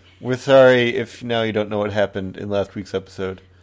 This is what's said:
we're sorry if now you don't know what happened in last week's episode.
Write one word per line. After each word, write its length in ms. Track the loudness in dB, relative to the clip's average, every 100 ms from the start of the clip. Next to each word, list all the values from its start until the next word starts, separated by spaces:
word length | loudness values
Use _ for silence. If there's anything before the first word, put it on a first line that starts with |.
| _ _
we're 160 | -6 -6
sorry 580 | 4 6 8 6 2 -2
if 300 | -6 -10 -6
now 160 | -2
you 100 | -2
don't 160 | -2 -4
know 120 | -4
what 120 | -2
happened 460 | -2 -2 -4 -10 -10
in 120 | -6
last 240 | -4 -6
week's 200 | -8 -10
episode. 480 | -10 -10 -10 -10 -10 _ _